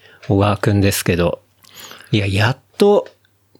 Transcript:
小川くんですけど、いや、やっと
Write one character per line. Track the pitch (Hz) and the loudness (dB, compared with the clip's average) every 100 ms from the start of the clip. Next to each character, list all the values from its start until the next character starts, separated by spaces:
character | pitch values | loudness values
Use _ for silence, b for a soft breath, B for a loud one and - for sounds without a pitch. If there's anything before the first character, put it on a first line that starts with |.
| b b - | b b -2
小 | 98 | 0
川 | 101 101 | 0 0
く | 113 | 0
ん | 101 | 2
で | 98 | 0
す | - | 0
け | - 85 | -2 -2
ど、 | 85 - _ _ B B B B B | -2 -4 _ _ B B B B B
い | 110 | -4
や、 | 98 | -2
や | 95 110 | -2 -2
っ | 135 _ - | -4 _ 0
と | 202 208 - _ _ _ _ | 2 2 -2 _ _ _ _